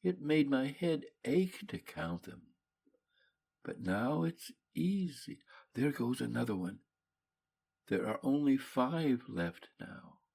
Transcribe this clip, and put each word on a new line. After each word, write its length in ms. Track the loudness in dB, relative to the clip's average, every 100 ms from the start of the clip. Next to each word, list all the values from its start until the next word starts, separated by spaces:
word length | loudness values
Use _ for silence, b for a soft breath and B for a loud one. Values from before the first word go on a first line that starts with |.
It 180 | 0 -2
made 280 | 2 4 6
my 180 | 4 0
head 360 | 0 0 0 -2 _
ache 440 | 0 2 2 -2 -10
to 100 | -10
count 460 | -10 -8 -6 -6
them. 180 | -8 -18 -20 _ _ _ _ _ _ _ _ _ _ _
But 180 | -10 -6
now 420 | -2 0 2 2
it's 280 | 0 -4 -14 -18 _
easy. 640 | -2 0 2 -2 -6 -12 -14 _ B B
There 180 | 0 0
goes 300 | 0 -2 -2
another 340 | -2 -2 -2
one. 240 | -2 -4 -8 _ _ _ _ _ _ _ _ _ _ -2
There 200 | 0 0
are 120 | 0
only 340 | 2 4 6 4
five 680 | 2 0 0 2 2 2 0
left 420 | -4 -4 -4 -20 _
now. 400 | -14 -14 -18 -20 _